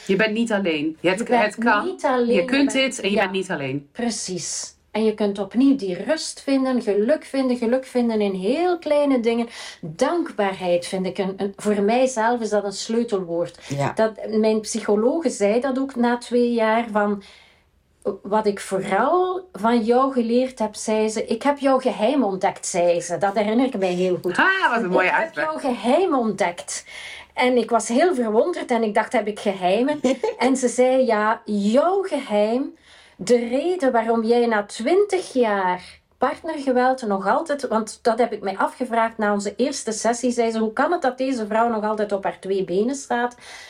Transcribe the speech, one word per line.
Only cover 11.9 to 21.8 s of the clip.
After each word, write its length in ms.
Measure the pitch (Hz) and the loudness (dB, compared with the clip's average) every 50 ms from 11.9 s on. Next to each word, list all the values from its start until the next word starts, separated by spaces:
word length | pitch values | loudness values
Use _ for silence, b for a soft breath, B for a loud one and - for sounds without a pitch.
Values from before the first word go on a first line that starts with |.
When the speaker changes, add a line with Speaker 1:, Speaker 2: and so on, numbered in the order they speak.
| 233 247 262 254 254 220 214 233 247 240 | 2 2 2 2 0 0 0 0 0 0
Speaker 2:
is 80 | 226 208 | -2 0
dat 140 | 202 208 196 | 0 0 0
een 80 | 202 190 | -2 -6
sleutelwoord. 840 | - - - 226 233 240 233 214 190 180 165 170 170 170 165 - B B B | -8 -6 -2 -2 -2 0 0 -2 -4 -2 -2 -2 -4 -4 -4 -6 B B B
Speaker 3:
Ja. 240 | 143 139 139 127 - | -4 -2 -2 -2 0
Speaker 2:
Dat, 180 | - 220 220 214 - - 202 | 0 0 0 0 -6 -8 -2
mijn 300 | 220 214 214 214 214 220 | 0 2 2 2 2 0
psychologe 720 | 214 - - 226 196 - 208 208 220 254 311 339 330 254 | -2 -4 -6 -6 0 0 0 2 2 2 2 2 0 -2
zei 300 | 233 - 202 202 214 247 | -2 0 0 2 2 2
dat 180 | 254 277 254 262 | 0 0 -2 -2
ook 160 | 269 269 - | -4 -4 -2
na 220 | 240 240 240 240 240 | -2 0 0 0 -2
twee 340 | 240 - 240 247 240 240 240 | -4 -2 0 2 2 2 2
jaar 340 | 226 220 220 220 226 233 226 202 | 2 2 2 2 2 0 0 0
van, 300 | 208 208 208 208 202 B B B B B B B B B B _ _ _ _ _ _ _ 202 196 - - | 0 0 0 -2 -4 B B B B B B B B B B _ _ _ _ _ _ _ -6 -6 -6 -6
wat 240 | 202 190 220 208 | -2 -2 0 2
ik 140 | 208 196 - | 0 -2 -2
vooral 880 | - - 196 185 - 202 190 196 233 277 339 359 370 370 370 370 - - _ | -6 -4 -4 -4 -2 0 0 2 2 2 2 2 2 0 -2 -6 -8 -12 _
van 300 | 190 202 226 240 240 214 | -4 0 2 2 2 2
jou 280 | 220 240 247 277 277 269 | 4 4 4 4 2 2
geleerd 460 | 254 233 226 233 247 262 262 262 - | 0 0 2 2 2 2 0 -2 -4
heb, 160 | 220 208 208 | -4 -4 -4
zei 340 | - - - 214 220 214 220 | -6 -4 -2 0 0 0 0
ze, 160 | 214 220 - | 0 -4 -2
"Ik 160 | - 226 220 - | -2 -4 0 0
heb 160 | 277 285 277 | 0 0 2
jouw 200 | 254 269 269 | 2 2 2
geheim 460 | 262 | 2